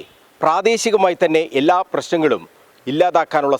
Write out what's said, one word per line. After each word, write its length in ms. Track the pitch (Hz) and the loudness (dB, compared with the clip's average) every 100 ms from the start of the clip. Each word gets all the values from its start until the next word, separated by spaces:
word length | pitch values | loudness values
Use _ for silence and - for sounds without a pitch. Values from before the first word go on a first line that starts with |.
| 78 _ _ - | -6 _ _ -4
പ്രാദേശികമായി 760 | 156 170 202 226 233 208 190 175 | 0 0 0 0 0 2 2 0
തന്നെ 200 | 170 160 165 131 | 0 0 0 -2
എല്ലാ 180 | 151 190 190 | 2 0 -2
പ്രശ്നങ്ങളും 500 | 151 - 170 156 104 - _ _ _ 185 | -6 -4 0 0 -2 -6 _ _ _ -6
ഇല്ലാതാക്കാനുള്ള 640 | 151 180 170 156 156 139 139 | 0 0 0 0 -2 0 -2